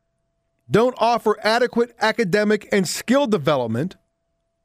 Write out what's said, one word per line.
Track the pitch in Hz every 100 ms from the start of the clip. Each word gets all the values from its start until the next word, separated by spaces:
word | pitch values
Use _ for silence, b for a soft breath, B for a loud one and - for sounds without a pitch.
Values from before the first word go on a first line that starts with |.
| _ _ _ _ _ _ -
don't | 180 247 247
offer | 226 233 220 208
adequate | 208 233 240 233 240 -
academic | 220 220 202 208 214 208 -
and | 208 165
skill | - - 269 285
development | 202 139 143 120 113 180 - _ _ _ _ _ _